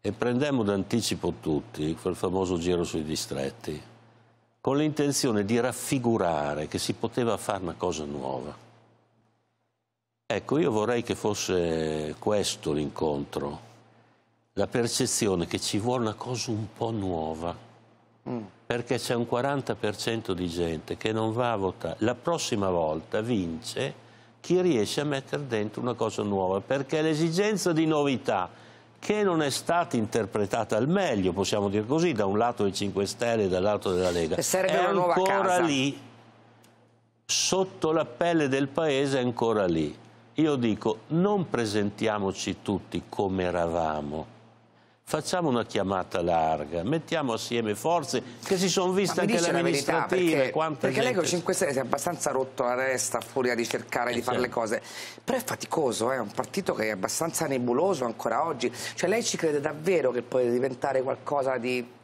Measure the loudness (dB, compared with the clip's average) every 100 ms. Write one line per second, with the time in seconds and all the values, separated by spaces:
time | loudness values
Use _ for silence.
0 | -4 -2 0 2 2 2 2 2 2 0
1 | 0 -2 -4 -4 -2 -2 -2 -6 -4 -2
2 | -4 -2 -2 0 0 0 2 0 0 -2
3 | -4 -4 -4 -4 -6 -6 -10 -10 -12 -20
4 | -20 -20 _ _ _ _ -2 0 0 0
5 | 0 2 2 2 2 2 0 -4 -2 0
6 | 2 2 2 2 0 -4 -4 -4 -2 -4
7 | -4 0 0 0 -2 -4 -4 -4 -2 -2
8 | -6 -6 -6 -6 -8 -14 -20 -20 _ _
9 | _ _ _ _ _ _ _ _ _ _
10 | _ _ _ -4 0 0 2 2 2 0
11 | -2 -2 -2 -2 0 0 2 0 -2 -2
12 | -4 -4 0 0 0 -2 -2 -2 -2 -2
13 | -2 -2 -4 -6 -6 -8 -16 -20 -20 -20
14 | _ _ _ _ _ -4 -2 0 0 0
15 | 0 2 2 2 0 -2 -2 -2 0 0
16 | 0 -4 -6 -6 -4 -4 -6 -6 -4 -2
17 | -2 -2 -2 -4 -6 -8 -14 -20 -20 _
18 | _ _ -8 -8 -8 -18 _ -4 -2 -2
19 | 0 -2 0 0 0 0 -2 -2 -2 -2
20 | -2 -4 -2 -4 -2 -2 -2 -2 -6 -4
21 | -2 0 -2 0 0 0 -2 -2 -8 0
22 | 0 0 -2 -2 -2 -2 0 2 0 -2
23 | -4 -4 0 -2 -2 -6 -8 -6 -6 -6
24 | -20 -20 -20 -20 0 2 4 4 2 0
25 | 0 -2 -2 -6 -2 -2 -2 -2 -4 0
26 | -2 0 0 0 2 0 0 -2 0 0
27 | 2 2 2 2 0 2 2 2 4 4
28 | 2 0 0 0 -2 -8 -20 -20 -20 -18
29 | -2 2 2 2 0 -2 2 2 2 0
30 | 0 0 0 0 0 0 0 2 2 2
31 | 2 2 0 0 0 2 2 0 0 0
32 | 2 2 0 2 2 2 0 0 -2 0
33 | -2 -2 0 2 2 2 2 2 0 2
34 | 2 2 0 0 0 2 2 2 2 2
35 | 2 4 4 2 4 4 4 2 0 -2
36 | -14 -20 -20 -20 -20 -20 -20 _ _ _
37 | _ _ -4 0 2 2 0 0 0 2
38 | 0 -2 2 4 4 2 2 2 2 2
39 | 2 2 0 2 2 4 4 2 0 -4
40 | -18 -20 -12 2 2 4 2 2 0 -2
41 | -2 2 4 2 0 0 2 2 0 0
42 | 0 2 0 -2 -4 -4 -2 -4 -2 -8
43 | -8 -2 -2 0 0 0 0 0 0 -2
44 | -4 -8 -10 -16 -20 -20 _ _ _ _
45 | -4 -4 0 0 2 0 0 -2 0 0
46 | 0 -2 2 2 2 0 -2 -4 -2 -2
47 | -2 -2 -2 -2 -2 -2 -2 -2 0 0
48 | 0 -4 -4 -14 -2 0 2 2 2 2
49 | 2 2 2 2 2 2 2 0 2 0
50 | 2 2 4 4 2 2 -2 0 0 2
51 | 2 2 2 0 0 0 0 0 0 0
52 | -2 -2 -2 0 -2 0 0 2 0 0
53 | 0 -4 -4 0 0 2 0 -2 -2 -2
54 | 0 0 0 0 0 0 -2 -2 -4 -14
55 | -14 -14 -4 -4 -2 -8 -4 0 0 0
56 | -2 -2 -4 -4 -4 -2 -2 0 -2 0
57 | -2 -2 -2 -2 0 0 2 2 2 2
58 | -2 -2 -2 0 0 0 -4 -4 -10 -2
59 | 0 2 0 0 2 2 0 -2 2 4
60 | 4 0 0 2 4 4 2 0 0 2
61 | 0 -2 0 0 2 0 0 -2 -4 -14